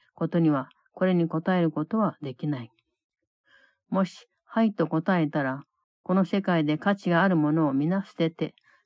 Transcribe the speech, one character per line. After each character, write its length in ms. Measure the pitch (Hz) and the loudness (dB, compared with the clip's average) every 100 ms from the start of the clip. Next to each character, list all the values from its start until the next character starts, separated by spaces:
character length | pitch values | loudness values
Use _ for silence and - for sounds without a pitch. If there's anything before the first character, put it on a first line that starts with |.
| _ | _
こ 140 | - 165 | -8 -2
と 100 | 175 | 2
に 120 | 160 | 2
は、 180 | 143 - _ _ | 2 -4 _ _
こ 140 | - 185 | -4 0
れ 80 | |
に 120 | 180 165 | 2 0
答 320 | 160 180 185 | -2 0 0
え 40 | |
る 80 | 170 | 0
こ 160 | 151 156 | -2 -2
と 120 | 220 | -2
は 200 | 196 - | -2 -4
で 140 | 139 | -10
き 120 | 123 151 | -6 -6
な 160 | 135 | -6
い。 80 | 117 _ _ _ _ _ _ _ _ _ _ _ _ | -8 _ _ _ _ _ _ _ _ _ _ _ _
も 160 | 185 | -2
し、 240 | 185 - - _ | -2 -6 -20 _
「は 180 | _ 226 | _ 0
い」 120 | 220 202 | 0 0
と 100 | 165 | -2
答 320 | 160 165 180 | -2 0 0
え 100 | 156 | 0
た 140 | 156 | -2
ら、 200 | 135 135 - _ _ _ | -4 -6 -12 _ _ _
こ 100 | - | -2
の 140 | 185 190 | 0 2
世 160 | 202 | -2
界 240 | 196 170 151 | 0 0 0
で 100 | 151 | 0
価 180 | 202 | -2
値 140 | 196 180 | -2 0
が 140 | 170 | 2
あ 60 | 190 | 4
る 80 | 170 | 2
も 160 | 151 | 2
の 140 | 160 151 | 2 0
を 60 | |
皆 320 | 135 151 190 | 0 0 -2
捨 80 | 196 | -6
て 160 | - 160 | -4 -4
て、 260 | 165 151 - _ _ | -2 -8 -10 _ _